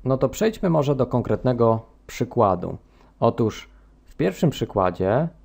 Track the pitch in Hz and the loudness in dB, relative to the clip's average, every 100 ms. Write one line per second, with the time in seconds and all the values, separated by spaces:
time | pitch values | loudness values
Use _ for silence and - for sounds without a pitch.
0 | 127 131 175 - 220 220 190 165 139 139 | -2 0 0 0 -2 0 0 2 2 0
1 | 123 123 - 107 127 123 117 113 - _ | 0 0 0 0 0 2 2 2 -2 _
2 | - - 127 120 104 90 87 - _ _ | -18 -6 -4 2 2 2 -4 -12 _ _
3 | - _ 117 - 113 - - - - _ | -20 _ 0 2 -2 -2 -18 -20 -20 _
4 | _ - 175 180 170 - 113 101 92 87 | _ -4 -4 0 0 0 -4 0 -2 0
5 | 92 117 170 - | 0 0 0 -6